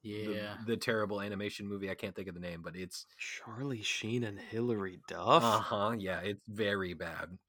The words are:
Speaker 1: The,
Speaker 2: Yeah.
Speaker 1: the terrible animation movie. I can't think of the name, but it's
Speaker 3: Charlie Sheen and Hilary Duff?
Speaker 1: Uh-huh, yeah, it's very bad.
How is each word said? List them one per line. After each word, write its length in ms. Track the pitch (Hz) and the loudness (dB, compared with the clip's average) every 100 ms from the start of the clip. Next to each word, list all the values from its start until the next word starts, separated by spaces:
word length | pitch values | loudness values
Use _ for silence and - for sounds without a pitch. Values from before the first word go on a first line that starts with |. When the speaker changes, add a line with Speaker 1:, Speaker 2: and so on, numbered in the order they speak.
Speaker 1:
The, 60 | 110 | -6
Speaker 2:
Yeah. 440 | 107 107 104 104 104 110 | -4 -2 -2 -4 -6 -2
Speaker 1:
the 120 | 113 | 0
terrible 420 | - 113 104 101 | 2 2 2 0
animation 460 | 101 101 104 - 101 | -2 -2 -4 -4 -6
movie. 220 | 101 95 | -4 -4
I 60 | 92 | -4
can't 200 | 104 92 | -4 -6
think 120 | 92 | -8
of 40 | 87 | -6
the 40 | |
name, 220 | 87 85 | -6 -6
but 140 | 82 85 | -8 -8
it's 280 | 92 - - - | -8 -10 -14 -10
Speaker 3:
Charlie 640 | - - - 113 139 120 | -8 -8 -10 -6 -4 -2
Sheen 420 | 101 - 110 120 | -2 -2 0 0
and 160 | 113 101 | 0 -4
Hilary 600 | - 110 120 110 95 90 - | -6 0 2 2 0 -6 -10
Duff? 360 | 87 95 117 | -2 8 8
Speaker 1:
Uh-huh, 520 | 117 104 - 107 104 117 | 10 6 4 2 2 2
yeah, 220 | 95 90 | 0 0
it's 280 | 92 101 - | -2 -4 -6
very 460 | 104 104 101 92 | 0 2 2 0
bad. 440 | 85 85 87 85 92 | -4 -6 -6 -8 -10